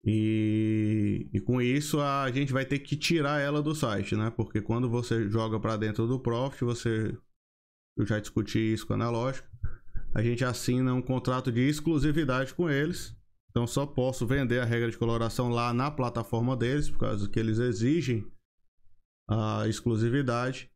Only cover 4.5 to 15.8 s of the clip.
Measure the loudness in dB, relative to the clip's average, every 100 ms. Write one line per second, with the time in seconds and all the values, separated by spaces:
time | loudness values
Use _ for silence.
4.5 | -2 0 0 0 0 0 0 2 0 0
5.5 | -2 0 0 -2 0 0 0 -2 -2 -4
6.5 | -2 -4 -2 -2 0 -2 -6 _ _ _
7.5 | _ _ _ _ -4 0 0 0 -2 0
8.5 | 0 2 0 -2 -2 0 0 -2 -4 -10
9.5 | -6 -4 -4 -4 -2 2 2 2 2 0
10.5 | -2 0 2 2 0 0 0 0 -2 0
11.5 | 2 2 2 0 2 2 2 2 0 -2
12.5 | -2 0 2 0 -4 -8 -12 -20 _ _
13.5 | -2 0 -2 -2 0 0 0 0 2 2
14.5 | 0 2 0 0 0 0 0 0 0 0
15.5 | 0 0 0